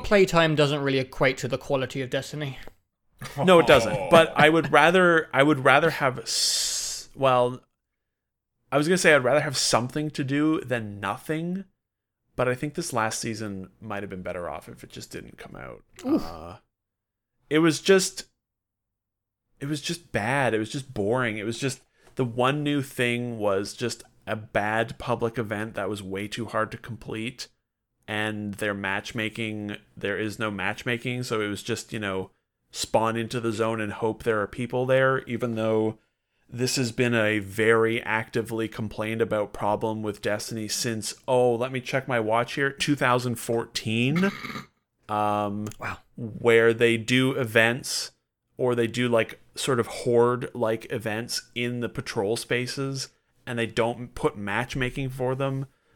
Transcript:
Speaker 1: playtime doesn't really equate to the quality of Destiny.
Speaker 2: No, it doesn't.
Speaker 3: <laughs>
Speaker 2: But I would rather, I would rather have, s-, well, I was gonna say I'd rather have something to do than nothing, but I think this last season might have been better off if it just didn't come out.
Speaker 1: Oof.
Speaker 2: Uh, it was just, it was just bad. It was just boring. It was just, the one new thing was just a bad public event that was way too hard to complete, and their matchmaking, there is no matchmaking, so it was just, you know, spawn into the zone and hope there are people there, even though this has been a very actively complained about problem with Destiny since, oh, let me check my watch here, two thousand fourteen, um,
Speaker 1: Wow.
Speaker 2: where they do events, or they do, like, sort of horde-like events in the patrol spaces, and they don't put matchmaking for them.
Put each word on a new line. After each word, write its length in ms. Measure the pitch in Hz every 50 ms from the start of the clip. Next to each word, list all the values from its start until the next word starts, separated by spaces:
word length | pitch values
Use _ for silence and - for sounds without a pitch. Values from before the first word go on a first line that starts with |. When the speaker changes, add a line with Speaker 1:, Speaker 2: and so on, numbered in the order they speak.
| -
Speaker 1:
playtime 520 | - 214 202 190 - - 170 165 160 156
doesn't 280 | 147 151 139 143 147 139
really 160 | 139 135 135
equate 400 | 127 131 - - 151 135 131 -
to 100 | - 123
the 80 | 127
quality 460 | 127 - - 143 135 131 123 - 139 131
of 80 | 127
Destiny. 480 | - 135 131 - - 147 151 135 131 - - - - _ _ _ _ _ _ _ _ _ - - - - -
Speaker 2:
No, 160 | 185 185 170
it 80 | 160
doesn't. 320 | 160 156 131 - 104 107 104 92
Speaker 3:
<laughs> 80 | 90
Speaker 2:
But 240 | - 165 165 156 -
I 140 | - 147 151
would 200 | 160 165 147 139
rather, 600 | 143 147 147 165 175 185 185 175 170 160 - - -
I 100 | 131 139
would 220 | 147 156 135 131
rather 240 | 139 127 143 160 165
have, 280 | - - 151 135 127 135
s-, 880 | - - - - - - - - - - - - - - - - - - -
well, 460 | - 135 131 127 123 123 123 127 120 - _ _ _ _ _ _ _ _ _ _ _ _ _ _ _ _ _ _ _ _ _ -
I 40 |
was 100 | 143 151
gonna 120 | 160 185 180
say 160 | - 170 156
I'd 100 | 143 123
rather 160 | 120 135 151
have 160 | 143 151 131
something 540 | - - - - 113 117 123 - 151 151 151
to 120 | - - 139
do 380 | 131 139 143 151 156 156 160
than 400 | - 120 127 117 110 104 101 101
nothing, 640 | 101 98 104 131 - - 156 156 165 175 180 190 190 - _ _ _ _ _ _ _ _ _ _ _ _ _
but 120 | - 127 127
I 60 | 127
think 200 | 131 - 151 143
this 180 | - 165 - -
last 260 | 117 110 110 110 -
season 520 | - 120 110 104 110 104 98 95 92 90 - _
might 240 | - 110 104 101 101
have 60 | 92
been 120 | 95 92 90
better 260 | 90 90 90 87 80
off 200 | 73 82 - -
if 160 | - - -
it 60 | -
just 200 | - - - -
didn't 280 | - - - - - -
come 180 | - - -
out. 260 | - 65 64 58 - _ _ _ - -
Speaker 1:
Oof. 160 | 254 302 262 -
Speaker 2:
Uh, 320 | 85 87 - 80 85 90 - _ _ _ _ _ _ _ _ _ _ _ _ _ _ _ _ _ _
it 100 | 143 156
was 220 | 165 165 147 -
just, 460 | - - 190 190 185 - - - - - _ _ _ _ _ _ _ _ _ _ _ _ _ _ _ _ _ _ _ _ _ _ _ _ _ _
it 80 | 139
was 140 | 143 151 143
just 320 | - - 170 - - _ -
bad. 420 | 113 101 113 131 143 135 117 110
It 40 | 107
was 120 | 110 107
just 240 | - 139 131 - -
boring. 420 | - 101 101 117 127 127 117 104 110
It 60 | 104
was 140 | 113 117 -
just, 220 | 139 135 127 - _ _ _ _ _ - _
the 100 | - 131
one 380 | 120 113 123 123 127 147 151 147
new 180 | 147 147 143 135
thing 560 | 135 - - 123 120 120 120 120 123 117 110
was 360 | 104 101 98 95 104 101 -
just 300 | - 123 117 - - - _ _ _ _
a 100 | - 107
bad 640 | 107 107 - - 110 101 104 110 113 117 117 - -
public 400 | - - 120 110 117 117 113 -
event 360 | 117 101 107 104 107 113 107
that 140 | - 101 95
was 140 | 107 98 98
way 260 | 95 95 95 104 104
too 180 | - - 113
hard 240 | 101 - 110 110 104
to 80 | - 107
complete, 720 | - - 110 101 - - 120 110 110 120 127 - - - _ _ _ _ _ _ _ _ _ _ _
and 480 | - 107 107 107 107 107 104 104 104 98
their 200 | - 110 107 101
matchmaking, 1040 | 101 98 95 98 104 - - - 117 110 110 104 - 113 110 107 107 104 104 104 - - _ _
there 220 | - - 101 101 90
is 200 | 110 110 101 -
no 120 | 113 107
matchmaking, 720 | 101 98 92 98 107 - - 127 120 117 - 127 123 123 123
so 160 | 123 120 110
it 80 | 107 104
was 140 | 101 92 -
just, 300 | - 113 104 - - -
you 60 | 113
know, 320 | 104 98 95 95 92 - _ _ _ _ _ _ _ _
spawn 460 | - - - - - 113 110 113 113
into 240 | 117 113 110 120 127
the 120 | 113 113 110
zone 280 | 107 113 110 113 113
and 120 | 107 104 101
hope 280 | - 117 110 110 - -
there 180 | 120 110 107
are 60 | 101
people 400 | 101 - - 123 117 - 123 131
there, 360 | 127 131 131 135 131 135 131 -
even 320 | - 120 113 123 120 113
though 420 | 110 110 110 110 110 110 110 107 - _ _ _ _ _ _ _ _ _ _
this 280 | - 117 123 127 -
has 140 | - 131 117 113
been 220 | - 127 120 120
a 240 | 117 107 107 107 107
very 640 | 98 98 98 107 110 110 117 113 113 113 113 117 -
actively 640 | - 107 110 110 - - 120 107 113 120 110 113 110
complained 540 | - - 110 104 - - 107 110 113 113 117
about 300 | 95 107 107 104 101 -
problem 500 | - - 101 104 104 117 110 110 110 107
with 200 | 107 101 - -
Destiny 440 | 110 104 104 - - 117 113 110 104
since, 460 | - - - 123 113 110 101 - - - _ -
oh, 260 | 127 127 123 123 120
let 160 | 113 123 131 135
me 80 | 131
check 280 | 120 - - 135 127 -
my 100 | 131 117
watch 360 | 110 107 110 117 120 - -
here, 160 | 151 139 139
two 260 | 139 - - - 147
thousand 400 | 135 151 127 123 123 123 127 117
fourteen, 920 | - - - 117 117 - - - - - 110 110 113 120 131 151 170 190 202 - - - - - - - - _ _ _ _ _ _ _ -
um, 600 | 107 107 107 104 104 104 104 101 101 104 104 104 - -
Speaker 1:
Wow. 200 | - - - - - _ _
Speaker 2:
where 580 | - 123 110 107 - - 117 113 113 113 117 117
they 220 | 113 123 117 117
do 360 | 113 110 101 123 127 131 131 139
events, 800 | 131 131 110 107 117 110 117 120 139 - - - - - - - _ _ _ _ _ _ _ _
or 180 | - 135 123 123
they 120 | 120 117 113
do, 200 | 113 123 123 123
like, 320 | 117 113 110 - - - _ _ _
sort 260 | - - - 135 117
of 60 | 113
horde-like 1040 | - - - - 127 120 120 120 120 123 123 - - - 123 117 110 113 110 - - 139
events 580 | 120 104 113 104 110 117 117 - - - - _
in 260 | 120 120 123 123 120
the 80 | 117 110
patrol 480 | - - 113 - - 120 101 98 117
spaces, 720 | 117 - - 131 120 123 123 - 139 139 135 135 135 127 - _ _ _ _ _ _ _
and 100 | - 123 117
they 80 | 117
don't 480 | 107 110 - 113 117 - 110 123 120 -
put 200 | - - 147 -
matchmaking 720 | 104 101 101 101 110 123 - - 139 131 123 - 143 135 131
for 240 | 127 135 127 123 131
them. 300 | 127 139 135 135 135 135 131 _ _ _ _ _